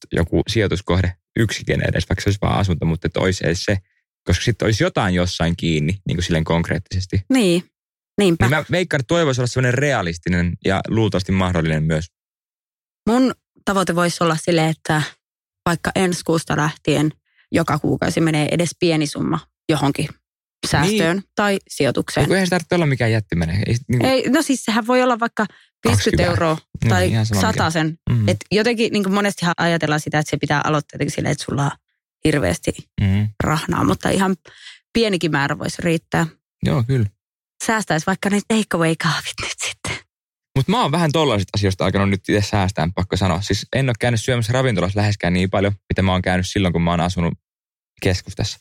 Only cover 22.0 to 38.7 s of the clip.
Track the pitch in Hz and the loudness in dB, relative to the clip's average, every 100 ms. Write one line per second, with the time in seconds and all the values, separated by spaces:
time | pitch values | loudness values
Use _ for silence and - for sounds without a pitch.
22 | - - 143 185 180 180 160 180 156 135 | -2 0 2 2 2 0 0 0 2 2
23 | 117 113 104 85 82 95 - 120 - 123 | 2 0 0 -2 0 -2 0 -2 0 0
24 | 254 262 - 294 294 254 - 214 226 254 | 2 2 2 2 2 -2 0 -2 2 2
25 | 254 226 233 - 208 - _ _ 233 101 | 2 2 -2 -2 -4 -6 _ _ 0 2
26 | 220 175 175 - 165 160 - - 120 180 | 2 2 2 2 2 0 -6 -4 2 2
27 | 185 113 110 202 - - 170 165 156 160 | 2 2 0 2 0 2 0 0 -2 -2
28 | - 120 104 139 - 208 220 226 226 208 | -2 2 2 0 0 0 2 0 2 2
29 | 196 202 202 - 170 165 170 170 156 151 | 2 0 0 -2 -2 0 0 0 0 -2
30 | 160 151 151 151 151 147 - 151 - - | 0 -2 -2 -2 -2 -2 0 -2 -4 -6
31 | 147 - 139 151 - 139 143 - _ _ | -6 -4 -4 -4 -4 -2 -2 -4 _ _
32 | _ _ 156 147 92 - - - - - | _ _ 0 0 0 -2 -4 -6 -10 -2
33 | 101 101 107 - - 156 - 170 - 185 | 0 2 0 -2 -2 -2 -2 0 0 0
34 | - 185 190 185 - - - - _ 226 | 0 0 0 -2 -8 -20 -20 -20 _ -2
35 | 220 180 165 147 143 151 - - 175 165 | 0 0 0 0 -2 -4 -6 -4 -2 -2
36 | - 165 165 - _ _ - 156 117 135 | -2 -2 -2 -6 _ _ -2 0 0 0
37 | 101 - _ _ _ - - 220 190 156 | 0 -4 _ _ _ -8 -2 -2 0 -2
38 | 190 190 202 202 - 220 202 | 0 -2 0 -2 0 0 0